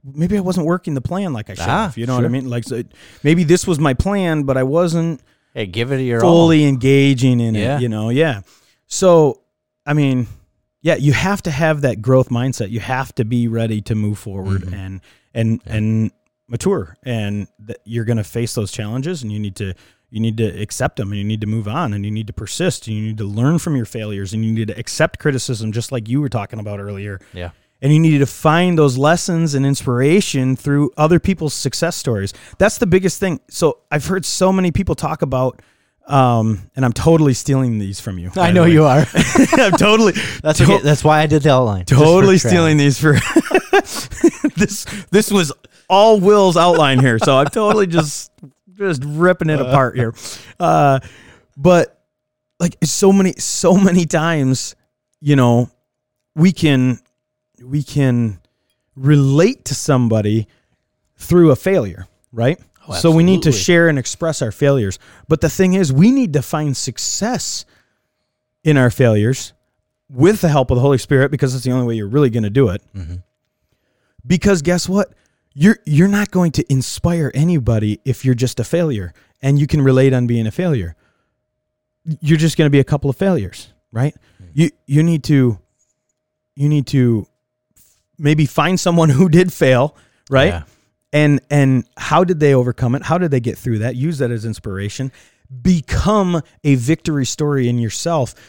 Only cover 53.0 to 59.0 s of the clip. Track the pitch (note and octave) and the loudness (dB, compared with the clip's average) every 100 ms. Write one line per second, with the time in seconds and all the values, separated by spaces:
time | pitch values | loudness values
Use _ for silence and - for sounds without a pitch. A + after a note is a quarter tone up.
53 | G3 G3 F#3 - - - F3 F#3 F#3+ F3+ | 4 4 0 -4 -10 -2 2 4 4 2
54 | E3 E3 E3 D#3+ C3 C3 - - _ _ | 0 -2 0 0 0 -2 -6 -16 _ _
55 | _ _ C#3+ C#3 A#2+ A#2+ B2 _ _ _ | _ _ 0 4 4 4 0 _ _ _
56 | _ _ _ D#3 F3+ - D#3 C3+ B2+ A#2+ | _ _ _ 2 2 2 2 2 0 -2
57 | _ _ _ _ _ _ B2 D3 C#3 D3+ | _ _ _ _ _ _ -8 -6 -4 0
58 | C3+ A#2+ A2+ F#2 _ _ _ _ _ C3 | 0 0 -2 -6 _ _ _ _ _ -4